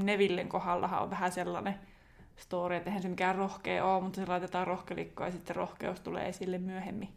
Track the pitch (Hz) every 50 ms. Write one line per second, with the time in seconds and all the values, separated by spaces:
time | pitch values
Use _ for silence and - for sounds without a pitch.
0 | 190 202 208 196 202 185 175 180 180 - - 185 180 180 175 180 185 180 185 -
1 | - 190 185 180 180 185 180 180 175 175 175 175 202 196 196 - - - - -
2 | - - - - - - - - - - - 180 175 180 180 170 170 - 208 196
3 | 180 185 180 175 185 185 190 190 196 190 - - - 180 180 175 180 190 190 190
4 | 185 190 - 190 190 180 180 180 180 180 - 180 185 175 180 180 - - 180 165
5 | 170 170 - - - 180 180 170 - - 175 175 180 180 - - - - 180 -
6 | - - 170 180 - 180 180 - 185 185 185 180 185 190 190 185 185 196 196 208
7 | 196 - -